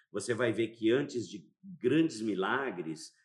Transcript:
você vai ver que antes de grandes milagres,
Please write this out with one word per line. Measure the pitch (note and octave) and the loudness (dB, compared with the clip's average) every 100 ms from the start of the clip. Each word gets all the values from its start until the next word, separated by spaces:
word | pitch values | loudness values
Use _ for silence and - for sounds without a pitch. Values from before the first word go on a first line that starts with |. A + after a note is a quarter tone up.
| _ | _
você | - - | -8 -2
vai | A2+ A#2+ | 0 2
ver | G#2 A2 | 2 -2
que | - A2 | 0 2
antes | B2+ C#3 B2 G2 | 2 0 -4 -6
de | - - _ | -10 -16 _
grandes | G3 F3+ B2 D3+ D#3+ A2+ | -18 -2 2 4 4 2
milagres, | A2 F#2+ G2 B2 C3+ F2+ D#2+ D#2 - - | -2 0 0 0 -2 -4 -6 -8 -12 -20